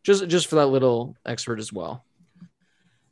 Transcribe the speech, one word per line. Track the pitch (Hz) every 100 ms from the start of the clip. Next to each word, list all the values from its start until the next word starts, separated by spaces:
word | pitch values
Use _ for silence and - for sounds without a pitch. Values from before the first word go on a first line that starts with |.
just, | - 196 185
just | 175 160
for | 160
that | 143
little | 135 127 120 120 - -
expert | 120 - 113
as | 110
well. | 101 80 120 - _ _ _ - _ _ _ _ _ _